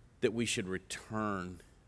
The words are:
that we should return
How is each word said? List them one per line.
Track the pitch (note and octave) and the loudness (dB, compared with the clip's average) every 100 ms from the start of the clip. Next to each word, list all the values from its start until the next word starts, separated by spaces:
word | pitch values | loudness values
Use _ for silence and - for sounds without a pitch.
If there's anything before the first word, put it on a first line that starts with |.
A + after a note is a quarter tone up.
| - - | -20 0
that | A#2 | 2
we | A2+ A2+ | 4 2
should | - F#2 | 0 0
return | F#2 - - - A2 G#2+ F#2+ F2+ F2+ - - | -4 -4 -10 -4 0 0 0 -2 -8 -14 -20